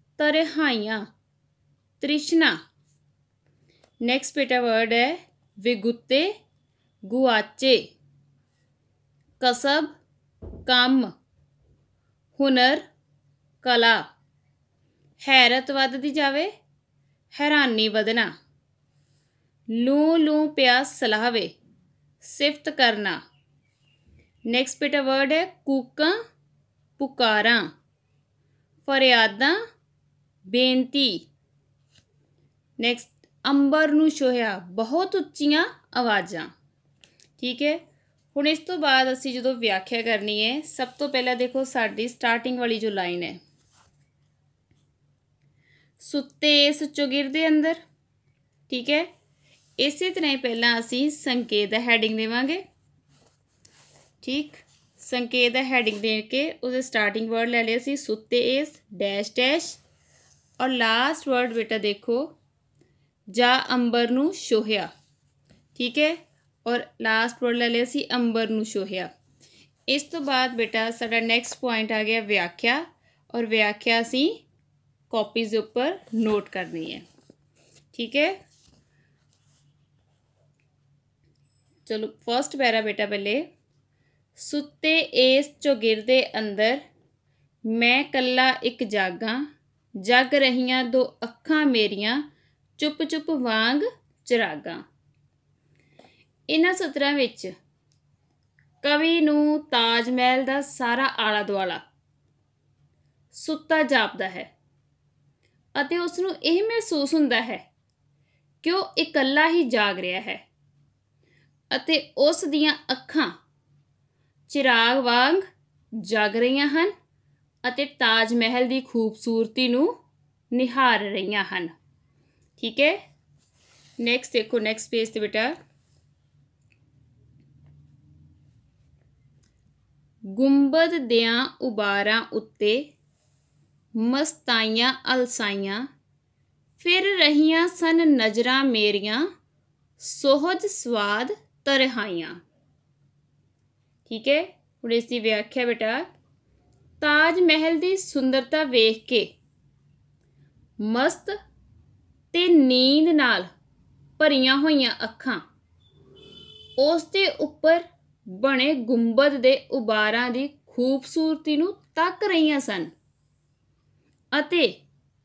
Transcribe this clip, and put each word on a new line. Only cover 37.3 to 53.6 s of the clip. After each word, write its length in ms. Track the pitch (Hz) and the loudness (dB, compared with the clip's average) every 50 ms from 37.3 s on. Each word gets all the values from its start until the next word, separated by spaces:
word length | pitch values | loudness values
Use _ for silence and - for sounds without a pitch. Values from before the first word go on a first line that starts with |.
| _ - | _ -8
ਠੀਕ 220 | - 247 247 247 285 | -8 -6 -4 -2 -2
ਹੈ, 140 | 294 311 339 - _ _ _ _ _ _ _ _ _ - | -2 -2 -2 -6 _ _ _ _ _ _ _ _ _ -4
ਹੁਣ 120 | 277 285 302 | -2 0 0
ਇਸ 100 | 320 302 | 0 -2
ਤੋਂ 200 | - - 359 311 | -4 -8 -6 -2
ਬਾਅਦ 340 | 302 285 269 262 262 262 262 | 0 2 4 4 4 2 -2
ਅਸੀਂ 220 | 262 - 269 240 | -4 -6 -8 -6
ਜਦੋਂ 200 | 254 233 262 262 | -4 -2 -2 -2
ਵਿਆਖਿਆ 480 | 233 233 214 190 190 185 - 240 233 220 | 0 0 -2 -2 -2 -4 -4 -6 -4 -2
ਕਰਨੀ 420 | 233 226 202 202 208 214 208 214 | -2 -2 -2 -2 -2 -2 -2 -2
ਹੈ, 160 | 226 254 302 | -2 -2 -4
ਸਭ 280 | 311 - - - 262 240 | -8 -8 -8 -8 -8 -8
ਤੋਂ 200 | - - 294 277 | -6 -6 -6 -4
ਪਹਿਲਾਂ 280 | 269 254 247 254 247 | -2 -2 -2 -2 -2
ਦੇਖੋ 280 | 240 254 247 247 269 269 | -2 -2 -2 -2 -4 -4
ਸਾਡੀ 440 | 262 - 254 226 208 202 208 226 240 | -4 -2 -2 -2 -2 -2 -4 -6 -6
ਸਟਾਰਟਿੰਗ 500 | - - - 233 226 233 233 254 254 247 | -6 -4 -2 0 0 0 -2 -4 -4 -2
ਵਾਲੀ 200 | 240 233 226 220 | -2 -2 -2 -2
ਜੋ 120 | 214 220 | -4 -4
ਲਾਈਨ 320 | 202 196 180 175 175 175 175 | -4 -4 -4 -4 -4 -6 -6
ਹੈ, 180 | - - 175 _ _ _ _ _ _ _ _ _ _ _ _ _ _ _ _ _ _ _ _ _ _ _ _ _ _ _ _ _ _ _ _ _ _ _ _ _ _ _ _ _ _ _ _ _ _ _ _ _ _ _ _ | -8 -10 -14 _ _ _ _ _ _ _ _ _ _ _ _ _ _ _ _ _ _ _ _ _ _ _ _ _ _ _ _ _ _ _ _ _ _ _ _ _ _ _ _ _ _ _ _ _ _ _ _ _ _ _ _
"ਸੁੱਤੇ 680 | - - - 285 269 - _ - 302 302 294 285 285 | -12 -6 -6 -6 -6 -6 _ 0 2 4 6 6 6
ਇਸ 160 | 285 294 294 302 | 4 2 0 -4
ਚੌਗਿਰਦੇ 640 | 294 - - 285 262 262 285 285 269 269 311 320 320 | -6 -4 -4 -2 -2 -2 -2 -2 -2 -2 0 2 2
ਅੰਦਰ।" 260 | 311 302 294 320 330 330 - _ _ _ _ _ _ _ _ _ _ _ _ _ _ _ _ - | 2 2 2 0 -2 -4 -8 _ _ _ _ _ _ _ _ _ _ _ _ _ _ _ _ -10
ਠੀਕ 200 | 262 247 240 262 | -8 -6 -2 0
ਹੈ, 160 | 294 302 349 349 - _ _ _ _ _ _ _ _ _ _ _ _ - | 0 0 -2 -4 -10 _ _ _ _ _ _ _ _ _ _ _ _ -2
ਇਸੇ 320 | 262 294 294 - 359 370 | -2 -2 -2 -2 -4 -4
ਤਰ੍ਹਾਂ 200 | 359 - 311 294 | -4 -2 -2 -2
ਹੀ 60 | 269 | -2
ਪਹਿਲਾਂ 440 | 262 262 247 233 233 233 240 233 226 | -2 -4 -4 -4 0 0 0 0 0
ਅਸੀਂ 300 | 233 - 247 247 277 302 | -2 -4 -4 -2 -2 -2
ਸੰਕੇਤ 600 | 294 - - 294 240 247 233 - 220 208 208 196 | -4 -4 -4 -4 -2 -2 -2 -2 -2 -2 -2 0
ਦਾ 100 | 220 220 | -2 -2
ਹੈਡਿੰਗ 360 | 240 247 233 226 214 220 220 | 0 2 2 2 2 0 -2
ਦੇਵਾਂਗੇ। 480 | 220 220 220 226 247 262 269 330 381 381 - _ _ _ _ _ _ _ _ _ _ _ _ _ _ _ _ _ _ | -4 -4 -4 -4 -4 -4 -4 -4 -6 -8 -12 _ _ _ _ _ _ _ _ _ _ _ _ _ _ _ _ _ _